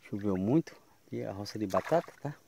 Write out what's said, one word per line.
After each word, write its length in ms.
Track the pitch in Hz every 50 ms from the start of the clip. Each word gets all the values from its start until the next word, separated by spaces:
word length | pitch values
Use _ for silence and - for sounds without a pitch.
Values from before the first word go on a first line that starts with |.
| _
Choveu 340 | - - 104 98 104 95
muito, 360 | 92 95 104 127 165 160 - - - - - _ _ _
aqui 140 | - - 117
é 80 | 120
a 60 | 110 101
roça 260 | 98 104 104 - 107
de 80 | 107
batata, 420 | 98 - - - - 160 170 - - - -
tá? 120 | - 143 147 - -